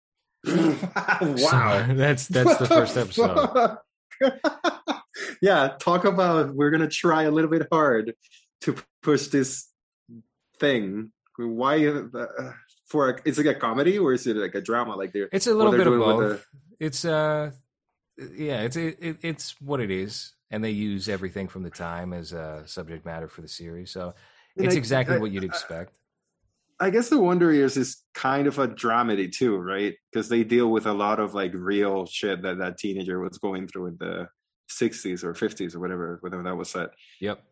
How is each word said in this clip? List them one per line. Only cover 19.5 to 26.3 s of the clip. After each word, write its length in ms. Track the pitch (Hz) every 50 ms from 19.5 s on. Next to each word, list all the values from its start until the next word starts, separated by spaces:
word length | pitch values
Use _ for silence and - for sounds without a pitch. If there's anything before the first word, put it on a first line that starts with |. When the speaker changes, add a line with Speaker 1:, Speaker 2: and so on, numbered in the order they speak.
| - -
Speaker 2:
what 200 | 139 139 147 131
it 100 | 113 98
is, 440 | 95 95 95 104 107 - - - _ _ _ -
and 140 | - 107 110
they 60 | 110
use 380 | 107 104 107 104 101 95 95 107
everything 400 | 101 92 95 92 - 101 95 90
from 140 | - 95 90
the 80 | 85
time 420 | - - 90 85 85 85 90 90 90
as, 200 | 87 82 80 87
uh, 320 | 82 80 78 78 76 76
subject 380 | - - 92 82 78 82 80 -
matter 240 | - 82 82 82 78
for 140 | - - 82
the 60 | 78
series. 420 | - - 85 85 82 85 90 92
So 240 | - 95 90 90 90 _ _ _ _ _ _ _ -
it's 120 | 190 190 185
Speaker 1:
Like, 100 | 180 160
Speaker 2:
exactly 380 | 123 110 135 131 127 131 -
Speaker 1:
I, 20 | 117
Speaker 2:
what 120 | 107 107
you'd 140 | 98 98 92
Speaker 1:
I, 20 |
Speaker 2:
expect. 460 | 90 85 - - - - 82 92 - _ _ _ _ _ _ _ _